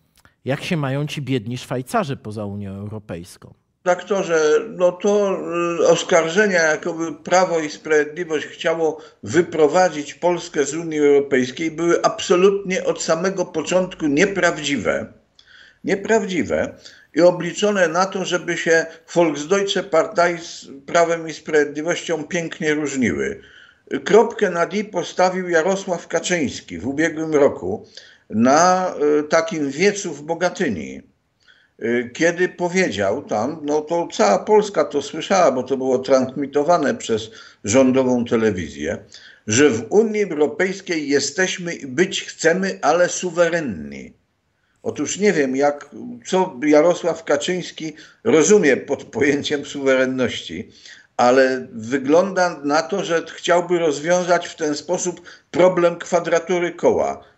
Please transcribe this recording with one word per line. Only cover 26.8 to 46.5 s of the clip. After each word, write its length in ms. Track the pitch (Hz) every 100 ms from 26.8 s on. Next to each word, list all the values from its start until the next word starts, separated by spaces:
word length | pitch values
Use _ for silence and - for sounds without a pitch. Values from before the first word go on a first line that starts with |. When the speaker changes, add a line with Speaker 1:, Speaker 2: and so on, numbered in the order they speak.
| 107
Speaker 2:
ubiegłym 460 | 139 165 156 160
roku 520 | 151 139 - 90 101 - - - _ _
na, 640 | 107 120 147 180 185 185 - 147 151
e, 40 |
takim 480 | 151 165 160 160 139
wiecu 420 | 135 196 - 180
w 80 | 143
Bogatyni, 800 | 151 165 175 175 170 92 65 67 - _ _ _ _ _ _ _
e, 300 | 113 120 120
kiedy 400 | - 165 170 180
powiedział 720 | - 175 180 175 101 98 120
tam, 360 | 143 107 120 160
no 180 | 147 151
to 260 | 151 170 170
cała 260 | - 208 190
Polska 460 | 190 214 202 165 147
to 160 | 143
słyszała, 500 | 139 160 - 196 160
bo 120 | 127
to 140 | 123 131
było 220 | 131 127
transmitowane 960 | 131 135 127 - 139 147 147 175 139 117
przez 360 | - 110 - - - _
rządową 600 | 107 120 131 127 127 123 113
telewizję, 720 | 120 110 92 76 71 76 113 - - - - -
że 220 | 110 147
w 160 | - -
Unii 340 | 196 226 214
Europejskiej 840 | 196 147 147 - 190 185 - 165 139
jesteśmy 640 | 143 139 - 185 - 175
i 140 | 170 139
być 360 | 127 190 -
chcemy, 560 | - - 160 180 190 -
ale 280 | 135 170 175
suwerenni. 1040 | - 180 165 170 170 147 85 71 69 64 - _ _ _ _ _ _ 110
Otóż 340 | 101 151 -
nie 140 | 208
wiem, 220 | 165 135 131
jak, 340 | 143 143 - 107 120 120 -
co 340 | 190 180